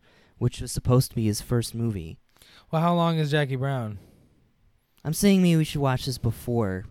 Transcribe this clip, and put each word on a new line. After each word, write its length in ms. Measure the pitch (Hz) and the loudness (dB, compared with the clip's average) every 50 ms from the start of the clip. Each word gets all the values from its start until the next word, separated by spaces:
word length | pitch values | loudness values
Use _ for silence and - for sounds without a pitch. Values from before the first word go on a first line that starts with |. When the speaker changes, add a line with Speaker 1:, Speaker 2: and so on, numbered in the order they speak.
| _ _ _ _ _ _ _ - | _ _ _ _ _ _ _ -2
Speaker 1:
which 240 | 120 123 - - | -2 -2 -2 -4
was 100 | 120 123 | -8 -8
supposed 380 | - - - 127 123 127 - - | -8 -4 0 4 4 4 4 2
to 60 | - | -2
be 100 | 123 110 | -2 0
his 160 | 107 104 - | 0 0 -2
first 320 | - - 123 120 113 - - | -2 -2 -2 -2 -2 -2 -4
movie. 440 | 117 117 117 104 92 80 80 - - _ _ _ _ _ - - - _ _ | -4 -4 -4 -4 -4 -8 -10 -14 -18 _ _ _ _ _ -20 -20 -20 _ _
Speaker 2:
Well, 100 | - 160 | -2 0
how 120 | 165 175 175 | 2 2 2
long 220 | 170 170 170 165 160 | 2 2 2 2 0
is 140 | 151 143 | 0 0
Jackie 240 | 151 151 147 131 135 | 0 0 0 0 -2
Brown? 420 | 127 131 139 139 131 117 107 107 95 - - _ _ _ _ _ _ _ _ _ _ _ _ _ _ _ _ _ _ - | -4 -2 -4 -4 -4 -4 -6 -8 -12 -16 -20 _ _ _ _ _ _ _ _ _ _ _ _ _ _ _ _ _ _ -6
Speaker 1:
I'm 100 | 151 160 | -6 -2
saying 280 | - 202 202 196 190 | 2 4 4 6 6
maybe 160 | 180 175 165 160 | 6 6 4 4
we 60 | 156 | 2
should 180 | - - 147 | 0 0 0
watch 240 | 139 131 127 127 - | 0 0 0 0 -2
this 120 | 139 123 - | -6 -6 -4
before 680 | - 117 104 - - - 120 117 110 95 92 92 - - | -4 -4 -4 -4 -4 -2 -2 0 0 0 -2 -6 -8 -10